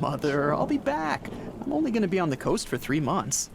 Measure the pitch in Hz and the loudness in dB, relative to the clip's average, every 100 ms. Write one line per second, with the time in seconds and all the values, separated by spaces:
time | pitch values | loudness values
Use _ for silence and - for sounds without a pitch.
0 | - 143 147 143 143 151 - 285 - 294 | 0 0 0 2 2 2 2 0 0 -2
1 | 311 277 - - - - - 294 311 226 | 0 -2 -4 -10 -10 -8 -2 0 2 2
2 | 202 185 170 135 - 190 - 123 - 139 | 2 2 2 0 0 0 0 -4 0 0
3 | 139 175 143 135 - | 2 0 0 -2 -4